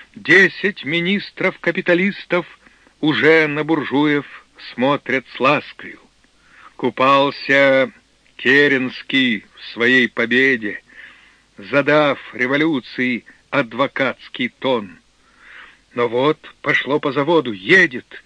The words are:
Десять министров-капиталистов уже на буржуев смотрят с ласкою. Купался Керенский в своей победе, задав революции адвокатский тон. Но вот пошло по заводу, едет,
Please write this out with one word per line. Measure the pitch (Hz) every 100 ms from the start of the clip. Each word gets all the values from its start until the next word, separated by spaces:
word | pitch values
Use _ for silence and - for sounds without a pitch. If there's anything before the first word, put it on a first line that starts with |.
| -
Десять | 104 101 185 175 - 196 - 131
министров-капиталистов | 170 175 202 - - 185 - 175 175 180 175 196 - - 175 - - _ _ _ _
уже | 156 135 151 160 151
на | 147
буржуев | 151 156 117 131 147 147 - - _ - -
смотрят | - 135 143 - 131 - -
с |
ласкою. | 127 143 - - - - _ _ _ _ _ - - -
Купался | 127 117 131 139 139 - - 139 139 135 123 - _ _ _ -
Керенский | 123 139 143 131 127 - - 135 127 101 - -
в | -
своей | 107 120 127 117
победе, | - 117 127 135 123 104 85 - - - - _ _ _ -
задав | 95 143 139 151 147 - -
революции | 110 127 143 160 135 - - 127 113 - _ -
адвокатский | 139 117 117 139 - 131 - - - 120
тон. | - 131 120 95 80 _ _ _ _ - - - _ _
Но | 120 120
вот | 120 147 156 - -
пошло | 143 - 123 147
по | 151
заводу, | 135 143 160 127
едет, | 98 101 190 170 123 - -